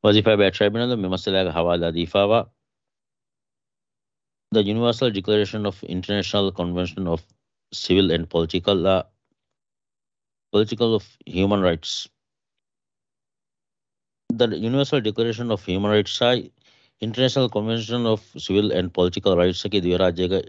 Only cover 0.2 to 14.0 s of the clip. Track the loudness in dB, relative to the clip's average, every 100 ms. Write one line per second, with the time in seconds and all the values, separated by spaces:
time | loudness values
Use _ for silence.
0.2 | 4 4 4 4 0 2 -2 -2 -2 -4
1.2 | -2 0 0 0 0 0 0 -2 -2 0
2.2 | 2 2 0 _ _ _ _ _ _ _
3.2 | _ _ _ _ _ _ _ _ _ _
4.2 | _ _ _ 0 2 0 0 0 -2 -2
5.2 | 0 0 0 -2 -6 -6 -8 -8 -4 -4
6.2 | -2 -2 -2 -2 -4 -2 -4 -4 -4 -4
7.2 | -6 _ _ _ _ -12 0 2 4 0
8.2 | -2 -2 -2 -2 0 0 2 0 -2 _
9.2 | _ _ _ _ _ _ _ _ _ _
10.2 | _ _ _ 0 0 0 0 0 -4 _
11.2 | -8 0 2 4 2 0 -4 -10 -10 _
12.2 | _ _ _ _ _ _ _ _ _ _
13.2 | _ _ _ _ _ _ _ _